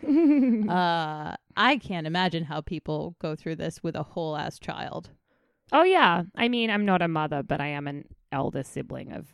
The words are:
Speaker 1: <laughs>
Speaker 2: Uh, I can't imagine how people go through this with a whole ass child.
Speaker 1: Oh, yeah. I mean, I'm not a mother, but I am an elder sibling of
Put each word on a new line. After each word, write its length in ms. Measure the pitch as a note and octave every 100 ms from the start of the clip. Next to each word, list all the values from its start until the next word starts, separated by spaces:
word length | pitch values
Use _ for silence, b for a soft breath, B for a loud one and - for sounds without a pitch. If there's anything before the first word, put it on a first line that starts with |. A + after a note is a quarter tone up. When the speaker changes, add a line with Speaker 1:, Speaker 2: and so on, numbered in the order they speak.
Speaker 1:
<laughs> 680 | D4+ D4 D4+ C#4+ B3+ A3+ G#3
Speaker 2:
Uh, 680 | F3+ F3 E3+ D#3 D3+ D3+ - _ -
I 200 | A#3+ C#4
can't 280 | - F3 D#3
imagine 380 | F3+ F#3 E3
how 160 | D#3 D3+
people 540 | - D#3 - D3+ D#3+ -
go 140 | D#3+ D#3
through 200 | D#3+ D#3+
this 260 | E3 -
with 120 | E3 D#3+
a 60 |
whole 340 | - F3 D#3+ D3+
ass 220 | - -
child. 520 | - - - - - - _ _ _ _ -
Speaker 1:
Oh, 100 | D4
yeah. 400 | F#4 F4+ G#3 E3+ E3+
I 140 | - A#3
mean, 220 | A#3+ A3+
I'm 140 | G#3
not 180 | G3+ F3+
a 60 | E3+
mother, 340 | D#3 D3+ C#3+
but 180 | - D3
I 80 | C#3+
am 180 | C#3+ C#3+
an 180 | C#3+ - - -
elder 300 | C#3 C#3+ C#3+
sibling 480 | C3 C#3 - C3 -
of 160 | - -